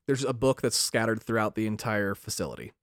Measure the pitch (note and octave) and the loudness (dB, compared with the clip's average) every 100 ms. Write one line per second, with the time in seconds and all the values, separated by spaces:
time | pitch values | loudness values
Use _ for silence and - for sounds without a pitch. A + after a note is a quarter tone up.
0 | - C3+ C3 A#2+ C3 C3 B2 - - A#2+ | -2 0 0 2 2 2 2 0 0 0
1 | A2+ A2 - A#2 G#2+ A2 A2 G#2+ A#2 G#2 | 0 0 0 0 2 0 -2 -2 -2 0
2 | G2+ G2 - - D#2 - - - | 0 -4 -6 -6 -6 -8 -14 -12